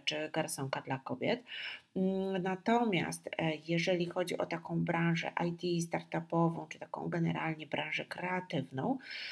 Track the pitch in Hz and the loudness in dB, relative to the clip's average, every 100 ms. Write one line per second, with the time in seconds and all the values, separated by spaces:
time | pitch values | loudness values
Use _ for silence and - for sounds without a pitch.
0 | - 151 156 160 151 - 135 143 139 135 | -2 -2 -2 -2 0 0 -2 -4 -2 -4
1 | - 127 135 247 - - - - _ 190 | -4 0 2 2 -2 -10 -8 -10 _ 0
2 | 190 190 190 190 180 185 - 233 233 175 | 2 2 0 0 0 0 4 4 4 2
3 | 156 165 - - 165 156 156 170 170 180 | 2 -2 -6 0 0 0 0 2 4 2
4 | 175 185 175 - 170 165 170 170 165 170 | 2 0 -2 0 -2 -2 -2 0 2 4
5 | 170 165 - - 175 170 180 170 170 165 | 4 4 0 0 -2 0 0 0 0 -2
6 | - 165 165 165 165 165 156 - - - | -2 -4 0 4 4 2 -6 -10 -8 -6
7 | - 170 165 160 156 156 147 147 151 156 | -2 0 0 0 0 -4 -4 -4 -2 -2
8 | 147 - 180 185 180 156 131 131 180 269 | -4 -4 -2 -2 -2 -4 -2 -2 0 -2
9 | - - - | -4 -10 -8